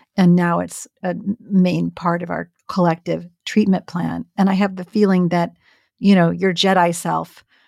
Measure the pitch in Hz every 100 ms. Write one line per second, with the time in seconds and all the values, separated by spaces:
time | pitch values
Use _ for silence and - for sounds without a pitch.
0 | _ - 180 175 175 170 175 - - _
1 | 185 170 196 - - 190 180 165 170 175
2 | 175 170 170 170 170 _ - - 175 165
3 | 175 165 175 _ - 220 208 185 - 175
4 | 170 170 165 - 196 190 202 185 180 214
5 | 202 185 175 170 170 - _ _ _ _
6 | 196 196 170 170 190 175 190 185 175 170
7 | 175 165 165 - _ _